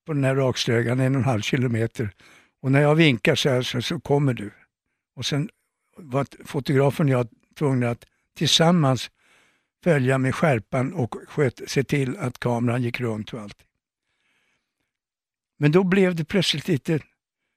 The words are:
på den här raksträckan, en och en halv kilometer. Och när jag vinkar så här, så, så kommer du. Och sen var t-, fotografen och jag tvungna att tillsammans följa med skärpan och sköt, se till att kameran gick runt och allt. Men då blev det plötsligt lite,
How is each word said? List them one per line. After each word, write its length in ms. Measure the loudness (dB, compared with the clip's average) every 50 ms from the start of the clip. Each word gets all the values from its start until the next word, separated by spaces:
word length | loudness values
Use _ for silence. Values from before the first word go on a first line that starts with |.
| _
på 60 | -6 -4
den 120 | -2 0
här 100 | 0 0
raksträckan, 680 | 2 0 0 0 -2 -2 0 0 0 0 0 0 0
en 140 | 0 0 0
och 60 | 0
en 40 | 0
halv 180 | 0 0 -2 -2
kilometer. 680 | -2 -2 -2 0 0 0 -2 -2 -4 -4 -4 -8 -8 -8 _ _ -20 -20 _ _ _ _ _
Och 120 | -2 0 2
när 80 | 4
jag 140 | 4 4 4
vinkar 400 | 6 4 4 4 2 2 0 0
så 140 | 2 0 0
här, 140 | 0 0 -2
så, 200 | -4 -6 -6 -6
så 180 | -6 -6 -6
kommer 340 | -2 0 0 2 2 0 -2
du. 160 | -2 -6 -12 -14 _ _ _ _ _ _ _ _ _ _ _ _
Och 100 | -10 -8
sen 240 | -4 -4 -4 -4 -6 -10 _ _ _ _ _ _ _ _
var 280 | -20 -12 -6 -4 -4 -4
t-, 140 | -4 -8 -18 -14
fotografen 600 | -10 -8 -6 -4 0 2 2 2 2 2 2 0
och 60 | 2 2
jag 160 | 0 0 -4 _ _ _ _ _ -4
tvungna 320 | -2 0 0 0 0 -2
att 160 | -4 -6 -10 -18 _ _ _ _ _
tillsammans 760 | -4 -2 2 2 4 4 4 4 4 4 2 2 0 -2 -8 _ _ _ _ _ _ _ _ _ _ _ _ _ _ 0
följa 340 | 2 2 2 2 2 0 0
med 160 | 0 -2 -2
skärpan 580 | 0 2 2 2 0 -2 _ -4 -4 -2 -2 -2
och 220 | -4 -4 -4 -6 -10 -14 -8
sköt, 320 | -4 0 0 0 -2 -4 -10
se 180 | -6 -2 -2 -2
till 320 | 0 0 -2 0 -2 -4
att 240 | -6 -6 -8 -6 -4
kameran 420 | -4 -2 -2 0 0 0 0 -2 -2
gick 180 | -4 -4 -4
runt 340 | -4 -4 -4 -6 -8 -10 -12
och 60 | -14
allt. 240 | -14 -16 -18 _ _ _ _ _ _ _ _ _ _ _ _ _ _ _ _ _ _ _ _ _ _ _ _ _ _ _ _ _ _ _ _ _ _ _ _ _ _ _ _
Men 160 | 0 2 4 4
då 120 | 4 4
blev 300 | 4 4 4 4 2 2
det 100 | -2 -4
plötsligt 440 | -2 0 0 0 0 -2 -4 -2 -2
lite, 320 | -2 -2 0 -2 -2 -2 -4 _ _ _ _ _ _ _ _ _ _